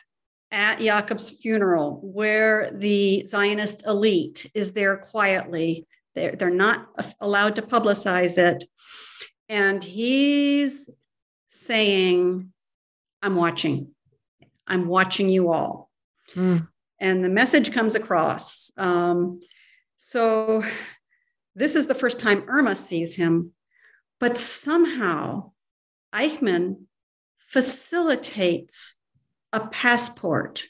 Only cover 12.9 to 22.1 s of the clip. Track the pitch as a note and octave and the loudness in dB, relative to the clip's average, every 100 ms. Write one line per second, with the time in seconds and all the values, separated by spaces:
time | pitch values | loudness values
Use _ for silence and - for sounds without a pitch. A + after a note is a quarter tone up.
12.9 | _ _ _ G3 F3+ E3+ E3 D#3 C#3 C#3 | _ _ _ -2 0 0 0 -2 -4 -6
13.9 | _ _ _ _ _ _ _ - F#3 E3+ | _ _ _ _ _ _ _ -4 -2 0
14.9 | F#3 F#3 - F#3+ F#3 F3 D#3 - - - | 2 2 0 2 2 2 2 -2 -6 -16
15.9 | _ _ _ _ F3+ F#3 E3+ D#3+ _ _ | _ _ _ _ -2 2 2 -2 _ _
16.9 | - F#3+ F#3 F#3 G3 B3+ D4 G#3+ B3 A3 | -4 0 0 2 2 4 4 2 0 0
17.9 | G#3+ - F3 D3+ - - - - - F#3 | 0 0 0 0 -2 -8 -10 -10 -4 0
18.9 | F3 F3 F3 F3+ F3+ - _ _ _ _ | 0 2 0 -2 -6 -16 _ _ _ _
19.9 | _ - A#3+ A3+ A3 A3 A3 G#3+ - - | _ -6 0 2 2 0 -2 -2 -8 -14
20.9 | - _ _ _ _ _ F#3+ D4+ D#4 - | -20 _ _ _ _ _ -4 0 0 0
21.9 | C4 B3+ | 0 -2